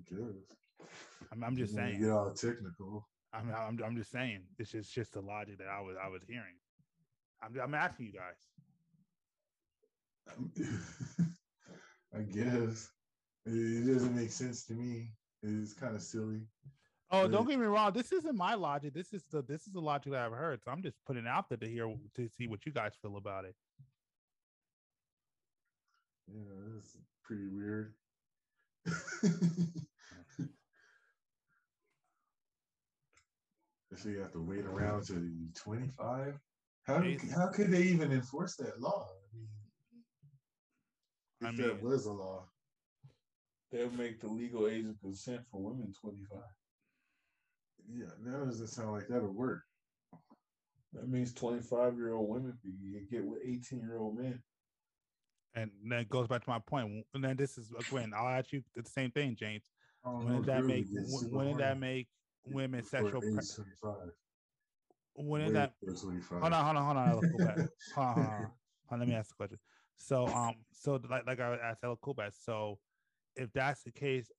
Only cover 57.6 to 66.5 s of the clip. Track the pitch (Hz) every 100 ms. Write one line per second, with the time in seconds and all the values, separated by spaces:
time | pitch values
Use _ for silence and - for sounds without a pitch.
57.6 | 110 117 117 135 113 104 123 127 127 143
58.6 | - - 117 - 127 147 143 110 107 107
59.6 | - _ _ _ 127 120 120 120 110 131
60.6 | 131 104 95 101 123 131 117 131 139 143
61.6 | 135 135 131 131 123 _ _ _ 127 135
62.6 | 131 127 113 135 104 123 107 107 - -
63.6 | 143 - 214 196 90 - _ _ _ _
64.6 | _ _ _ _ _ - 147 151 156 -
65.6 | 139 - 196 87 - - - - 165